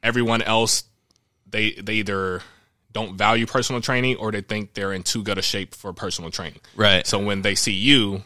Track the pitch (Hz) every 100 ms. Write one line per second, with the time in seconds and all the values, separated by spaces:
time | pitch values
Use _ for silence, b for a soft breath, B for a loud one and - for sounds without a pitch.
0 | 117 120 117 113 - 113 113 - - _
1 | _ _ _ _ _ 107 110 - 101 110
2 | 104 98 95 90 B B B B B 107
3 | 110 92 104 113 113 131 117 123 113 127
4 | 127 127 107 104 98 107 101 - 98 95
5 | 87 117 101 98 - 101 92 - 101 90
6 | 101 - 82 80 85 - - - 104 92
7 | - 104 101 98 101 98 - 95 117 139
8 | 107 98